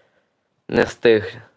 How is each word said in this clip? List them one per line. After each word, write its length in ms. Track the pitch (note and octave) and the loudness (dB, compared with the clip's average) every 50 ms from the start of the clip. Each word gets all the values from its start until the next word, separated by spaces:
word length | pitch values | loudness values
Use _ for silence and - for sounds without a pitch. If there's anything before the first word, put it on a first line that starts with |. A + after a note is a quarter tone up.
| _ _ _ _ _ _ _ _ _ _ _ _ _ - | _ _ _ _ _ _ _ _ _ _ _ _ _ -4
не 160 | - A#2 A#2 | -2 -2 -2
встиг. 500 | - - - - A#2+ A2+ G#2+ G#2 - - - - _ _ | -2 -4 0 2 4 4 4 2 -4 -12 -16 -20 _ _